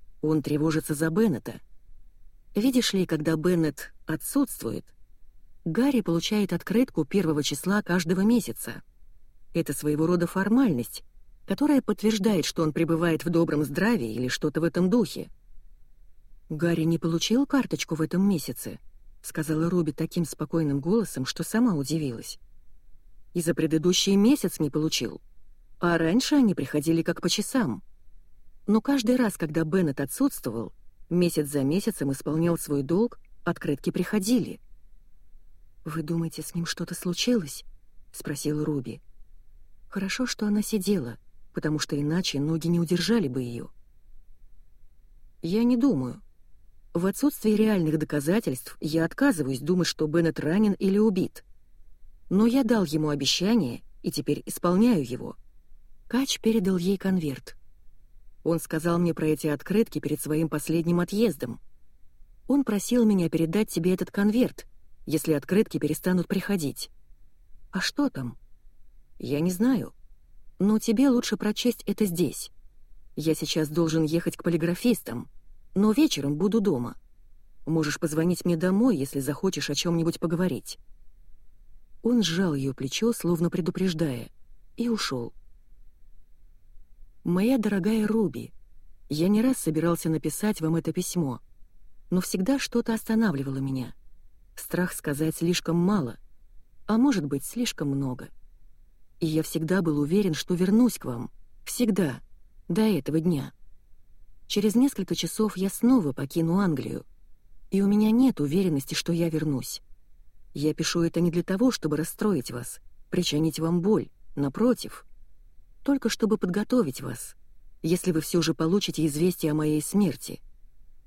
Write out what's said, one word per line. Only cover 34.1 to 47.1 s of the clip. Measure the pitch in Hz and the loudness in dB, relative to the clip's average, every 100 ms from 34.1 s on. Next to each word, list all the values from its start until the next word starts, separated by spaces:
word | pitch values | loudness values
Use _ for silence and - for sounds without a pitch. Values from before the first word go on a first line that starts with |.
| 214 190 247 - - - - - - - - - - - - - - 165 | 0 2 2 0 -8 -16 -20 -20 -20 -20 -20 -20 -20 -20 -20 -20 -14 -8
«Вы | 156 | -6
думаете, | 151 165 165 - | -4 -2 -4 -8
с | 151 | -8
ним | 170 170 | -6 -6
что-то | - 170 | -6 -8
случилось?» | 175 180 175 - 240 147 - - - - - - | -6 -4 -2 2 2 0 -10 -14 -18 -20 -20 -18
спросила | - - 147 147 151 151 | -12 -8 -4 -4 -2 -2
Руби. | 143 123 101 - - - - - - - - - | -2 -6 -12 -18 -20 -20 -20 -20 -20 -20 -20 -12
Хорошо, | 196 190 - 254 | -6 -4 -4 -4
что | - 208 | -2 0
она | 208 | 0
сидела, | 202 220 185 196 120 - - - - | 0 0 0 0 -2 -10 -18 -20 -12
потому | - 151 151 | -4 -2 -2
что | - 147 | -2 -2
иначе | 147 165 185 135 | 0 0 0 -2
ноги | 147 165 165 | 0 0 2
не | 170 | 2
удержали | 165 175 170 233 147 | 2 2 2 2 2
бы | 127 | -2
её. | 120 120 - - - - - - - - - - - - - - - - - - | -6 -8 -10 -16 -20 -20 -20 -18 -18 -20 -18 -20 -20 -20 -20 -20 -20 -20 -20 -10
«Я | 165 208 | -2 2
не | 240 247 | 4 4
думаю. | 190 147 123 123 - - - - - - - | 4 2 -2 -8 -16 -20 -20 -20 -20 -20 -8
В | 170 | -2
отсутствии | 185 | 0